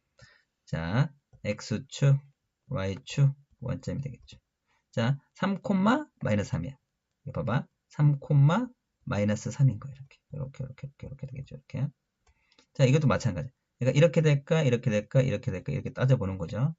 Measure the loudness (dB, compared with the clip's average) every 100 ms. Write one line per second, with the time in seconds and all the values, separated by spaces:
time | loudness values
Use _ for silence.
0 | _ _ -20 _ _ _ _ -6 -2 0
1 | -2 -4 _ _ -8 -8 -6 -8 -8 0
2 | 2 2 0 _ _ _ _ -6 -4 -6
3 | -8 2 2 2 _ _ -8 -8 -6 -8
4 | -8 -14 -20 -20 _ _ _ _ _ -4
5 | -2 -2 _ _ -4 -4 -2 2 4 2
6 | -2 _ -2 -2 0 -4 -6 -12 _ _
7 | _ _ -10 -6 -2 -2 -4 _ _ 2
8 | 2 2 2 6 6 4 0 -10 _ _
9 | -4 0 2 0 -4 2 2 2 -10 -16
10 | -20 _ _ -12 -10 -10 -12 -12 -16 _
11 | -16 -12 -12 -12 -14 -16 _ -6 -6 -8
12 | _ _ _ _ _ _ _ 0 4 4
13 | 4 2 0 -4 -8 _ _ _ 0 4
14 | 4 4 2 2 2 0 2 0 0 0
15 | 2 2 2 -2 -4 -6 -6 -6 -6 -2
16 | 2 2 0 -4 -6 -2 -2